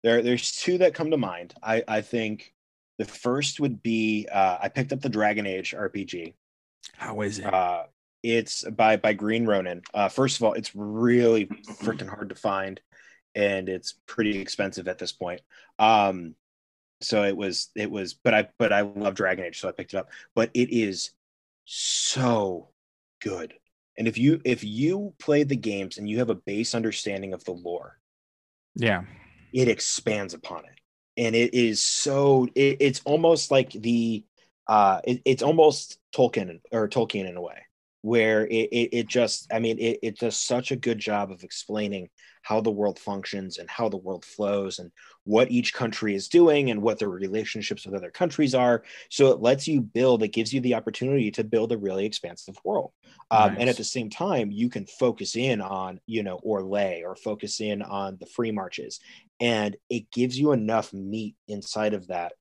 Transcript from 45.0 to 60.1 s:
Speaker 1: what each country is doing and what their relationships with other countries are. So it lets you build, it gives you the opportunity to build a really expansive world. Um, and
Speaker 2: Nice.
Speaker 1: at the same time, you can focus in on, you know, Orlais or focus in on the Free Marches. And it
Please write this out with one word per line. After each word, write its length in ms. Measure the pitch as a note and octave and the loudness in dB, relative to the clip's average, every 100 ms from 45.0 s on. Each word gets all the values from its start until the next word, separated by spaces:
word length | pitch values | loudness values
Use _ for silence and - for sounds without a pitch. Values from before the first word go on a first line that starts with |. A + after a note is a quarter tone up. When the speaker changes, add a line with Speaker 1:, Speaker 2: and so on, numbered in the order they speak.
| - _ | -20 _
Speaker 1:
what 260 | - G#2+ B2+ | 2 4 4
each 240 | B2 - | 2 0
country 400 | - A#2 G#2 G#2+ | -4 -4 -2 -2
is 140 | G2 - | -2 4
doing 420 | E3+ E3+ D3 C3+ | 6 8 6 2
and 100 | G#2+ | 2
what 180 | A2 G#2+ | 0 0
their 120 | G#2 | -4
relationships 760 | F2+ G2 G#2+ G2+ A2 G#2 G2+ | -4 -4 -4 -4 -6 -6 -8
with 100 | F#2+ | -8
other 160 | F#2+ F2 | -8 -10
countries 440 | - F3+ - D3 | -2 -2 2 2
are. 300 | B2+ B2 A#2 - - - | 4 4 2 0 -20 -12
So 220 | - C3+ | 4 6
it 80 | - | 6
lets 260 | A2+ C#3 D#3+ | 4 2 2
you 120 | D3 | 0
build, 400 | G#2+ A#2 C3 A#2+ | 0 2 4 4
it 60 | G#2+ | 2
gives 260 | A2+ A2+ | 0 -2
you 60 | C3+ | -2
the 140 | B2 | 0
opportunity 560 | A2+ A2 G#2 B2+ C#3 G#2+ | 0 -2 -4 0 0 0
to 120 | - | -2
build 280 | G#2+ A2+ A2+ | 0 0 0
a 40 | A2+ | -2
really 280 | G2+ F#2+ G#2+ | -2 -2 -4
expansive 500 | G#2 E2+ F2 - F#2+ | -6 -10 -14 -20 -10
world. 280 | F#2 G3+ - _ _ _ _ | -4 -4 -4 _ _ _ _
Um, 200 | A2 G#2 | 4 6
and 80 | G2 A#2+ | 4 0
Speaker 2:
Nice. 40 | |
Speaker 1:
at 60 | A#2+ | 0
the 80 | |
same 240 | A2 C3 A2 | -4 -6 -8
time, 420 | - F#3 D3+ G#2 | -4 -2 0 -2
you 180 | G2+ A#2+ | -2 -2
can 160 | A2+ G2 | -2 -10
focus 480 | - B2+ G#2+ G2 A2+ | 0 0 0 -6 -2
in 240 | C3 A2+ | -2 -2
on, 400 | F#2+ G2 F#2 F#2 - | -4 -6 -6 -10 -6
you 160 | A2+ | -4
know, 160 | G2+ F2+ | -4 -6
Orlais 580 | A2 G#2 F#2+ G2+ G2 E2+ | -4 -4 -2 0 0 -2
or 120 | E2+ F#2+ | -8 -8
focus 440 | A2+ G#2+ G#2 - | -8 -6 -8 -6
in 220 | G#2+ G2+ | -4 -4
on 340 | G2+ G2+ G2 F#2+ | -6 -6 -6 -8
the 80 | - | -12
Free 260 | - A2+ | -4 -4
Marches. 480 | G#2 F#2+ - - - - - _ _ | -4 -8 -10 -14 -14 -18 -20 _ _
And 360 | A#2+ A2 G#2 G2+ _ | 0 2 0 -4 _
it 200 | A#2+ G#2+ | -6 -4